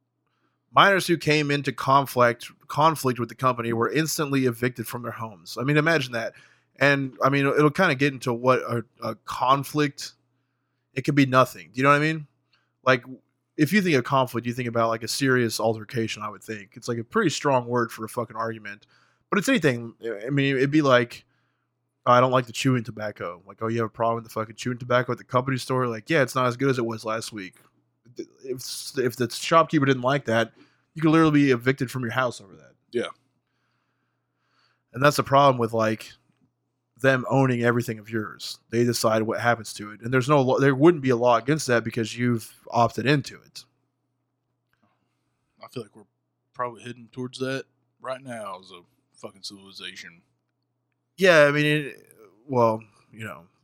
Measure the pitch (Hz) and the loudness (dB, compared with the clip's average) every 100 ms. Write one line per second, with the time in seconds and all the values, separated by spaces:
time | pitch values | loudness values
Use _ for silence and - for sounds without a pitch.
0 | _ _ _ _ _ _ _ 131 190 190 | _ _ _ _ _ _ _ 4 6 4
1 | - 160 151 151 143 143 139 - 135 139 | 0 0 2 0 0 -2 -4 -4 2 2
2 | 135 123 120 117 - - - 143 160 147 | 2 2 2 0 -10 -20 -8 0 2 2
3 | 131 120 117 123 131 120 117 113 113 131 | -2 -2 -6 -4 -2 -2 -2 -2 0 -2
4 | 160 - 143 139 127 113 127 123 110 123 | -2 -4 -2 0 0 0 -4 -6 -10 -10
5 | 120 110 113 90 87 113 131 151 160 160 | -10 -12 -14 -14 -14 -6 0 2 2 0
6 | 127 117 110 - _ _ _ - 139 139 | -2 -6 -8 -12 _ _ _ 2 2 2
7 | 135 - 131 139 139 127 151 165 185 131 | -2 -2 0 2 2 4 4 4 0 2
8 | 143 131 131 117 127 123 78 120 - _ | -2 -2 -6 0 2 2 0 -6 -6 _
9 | 117 110 - - 127 139 135 147 143 - | -10 -10 -12 -2 2 2 0 -2 -2 -4
10 | - - _ _ _ _ _ _ _ 131 | -16 -18 _ _ _ _ _ _ _ -6
11 | 151 143 135 131 123 101 82 117 139 143 | 0 2 4 4 2 -2 -12 0 2 4
12 | 156 160 147 _ _ _ _ _ 127 127 | 2 -4 -10 _ _ _ _ _ 0 0
13 | 131 127 _ _ _ - 147 208 180 135 | -2 -20 _ _ _ -2 0 0 2 0
14 | 120 139 123 117 120 120 120 117 117 113 | 2 0 0 -4 -6 -6 -4 -2 -2 -2
15 | 113 - 135 127 113 - 113 110 107 117 | -6 -2 0 0 0 -2 -2 -4 -6 -6
16 | 110 107 104 95 - 107 95 123 - 117 | -6 -6 -12 -12 -12 -14 -14 -14 -10 -8
17 | 113 220 175 - 147 127 120 120 113 - | -4 0 0 0 0 0 0 -2 -2 -6
18 | 110 123 113 113 113 113 104 104 _ _ | -10 -8 -8 -6 -8 -8 -14 -18 _ _
19 | _ _ _ 196 220 254 156 120 117 - | _ _ _ -2 0 2 2 -2 -6 -12
20 | 117 101 120 143 139 131 139 156 139 123 | -10 -8 -4 0 0 0 2 2 6 4
21 | 120 - - _ _ _ _ _ _ _ | 4 -6 -20 _ _ _ _ _ _ _
22 | 127 123 131 127 120 - 135 127 110 110 | 4 6 6 2 -2 -2 0 0 -2 -8
23 | 107 104 90 87 98 101 113 117 110 - | -10 -8 -10 -12 -18 -8 -4 -2 -4 -2
24 | 117 117 110 113 110 107 127 123 123 123 | -2 -2 -6 -8 -8 -8 -8 -6 0 0
25 | 127 117 - 127 135 127 - 127 123 110 | 0 -6 -4 -2 -2 -4 -4 -2 -2 -6
26 | - 160 127 131 123 120 139 127 113 110 | -2 0 0 0 -2 0 0 0 -4 -6
27 | 110 113 - 107 92 - _ _ _ _ | -6 -6 -8 -12 -14 -16 _ _ _ _
28 | 127 120 - _ 131 127 - - - 135 | _ -18 -18 _ -12 -10 -10 -12 -8 -4
29 | 120 120 117 - - 165 156 156 135 127 | -4 -2 -4 -6 2 2 4 2 2 0
30 | 127 120 113 113 113 _ _ _ _ 156 | 0 -2 0 0 0 _ _ _ _ -2
31 | 156 160 160 147 139 120 127 131 127 131 | 2 4 6 4 4 2 0 -2 -4 -6
32 | 117 120 127 - 98 80 67 _ _ 226 | -4 -2 -2 -4 -16 -20 -20 _ _ -6
33 | 233 - _ _ _ _ _ _ _ _ | -6 -10 _ _ _ _ _ _ _ _
34 | _ _ _ _ _ _ _ _ _ 120 | _ _ _ _ _ _ _ _ _ 0
35 | 143 143 120 139 143 123 113 113 110 110 | 0 2 4 6 6 4 0 2 0 0
36 | - - _ _ _ _ _ _ _ _ | -8 -20 _ _ _ _ _ _ _ _
37 | 131 131 117 135 131 120 120 120 117 110 | 2 2 2 2 2 2 2 2 -2 -8
38 | 107 113 101 57 - - _ 117 120 113 | -8 -8 -8 -10 -16 -16 _ 0 0 0
39 | 113 110 110 98 120 113 107 - 104 101 | 0 0 0 -2 0 0 -4 -14 -16 -12
40 | 113 131 123 147 127 120 139 131 165 160 | -2 0 4 2 4 4 2 6 6 6
41 | 131 117 123 117 120 151 - 117 113 117 | 2 2 4 4 2 -2 0 0 0 -4
42 | 107 113 123 117 - - - 117 117 - | -6 -2 -2 -2 -4 -20 -4 2 2 2
43 | 120 147 - 98 - - - _ _ _ | 0 0 -2 -14 -20 -20 -20 _ _ _
44 | _ _ _ _ _ _ _ _ _ _ | _ _ _ _ _ _ _ _ _ _
45 | _ _ _ _ _ _ - 123 107 113 | _ _ _ _ _ _ -16 -14 -16 -20
46 | 101 _ _ _ _ - 123 107 123 123 | -20 _ _ _ _ -10 -8 -10 -16 -18
47 | 113 131 127 123 131 135 - _ _ _ | -18 -12 -12 -8 -6 -6 -10 _ _ _
48 | 120 131 135 113 101 92 92 90 87 _ | -12 -12 -12 -12 -12 -14 -16 -20 -20 _
49 | _ _ 104 95 - 98 98 95 92 95 | _ _ -20 -18 -18 -18 -20 -16 -16 -16
50 | 90 85 _ _ _ _ _ _ _ _ | -20 -20 _ _ _ _ _ _ _ _
51 | _ - 185 160 147 147 151 151 135 53 | _ 2 6 8 6 4 2 0 -4 -14
52 | _ 98 101 101 139 123 113 110 107 _ | _ _ -20 _ -4 2 2 2 -8 _
53 | _ 107 107 73 87 _ | _ -16 -14 -16 -20 _